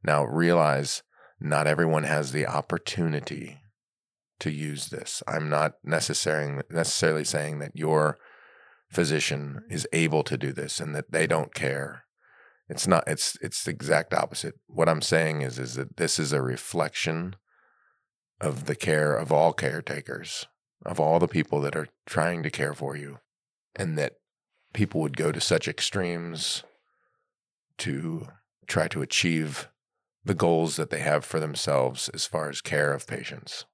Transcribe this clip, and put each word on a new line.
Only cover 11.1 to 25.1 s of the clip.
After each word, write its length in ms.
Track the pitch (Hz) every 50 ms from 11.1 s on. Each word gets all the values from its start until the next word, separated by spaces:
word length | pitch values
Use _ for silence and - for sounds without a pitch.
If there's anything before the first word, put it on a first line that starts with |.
they 160 | 80 80 80
don't 260 | 76 82 80 73 -
care. 520 | - - - 67 69 69 69 - - - - _ _ _ _ _ _ - - - _ _ _ _
It's 180 | 80 - -
not, 160 | 92 90 82 - -
it's, 280 | 78 - - - - -
it's 220 | - 90 - - -
the 80 | 87
exact 420 | 85 - 69 71 156 78 - - -
opposite. 400 | 78 76 - 76 - - 71 - _ _ _
What 200 | - - 82 82
I'm 140 | 80 78
saying 400 | 73 - 85 80 80 78 78 76
is, 160 | 69 65 62 62
is 160 | 65 60 60
that 220 | 65 69 - -
this 240 | - 85 78 - -
is 120 | 80 69
a 80 | 71 69
reflection 960 | 65 64 64 64 - - - 85 80 76 - - - 82 80 82 87 92 98 - _ _ _ _ _ _ _ _ _ _ _ _ _ _ _ _ _ _ _ _
of 260 | 95 82 69 64 71
the 100 | 69 71
care 360 | - - - 78 76 76 73
of 200 | 73 - 80 67
all 200 | 76 73 80 82
caretakers, 920 | 80 - - 69 71 80 82 - 73 73 71 - 65 - 85 - - - - _ _ _ _ _ _ _ -
of 160 | - 87 82
all 180 | 76 78 80 85
the 80 | 87
people 340 | 78 - 82 73 - - 76
that 120 | 71 71 71
are 140 | 78 76 - _ _ _
trying 380 | - - 85 80 85 87 85 78
to 60 | 76
care 240 | - - 71 73 73
for 220 | - 73 69 71
you, 220 | 73 71 71 69 - _ _ _ _ _ _ _ _ _ _ _
and 240 | - 101 85 78 76
that 200 | 73 65 - _ _ _ _ _ _ _ _ _ _ _
people 280 | _ 107 104 95 - -
would 160 | - -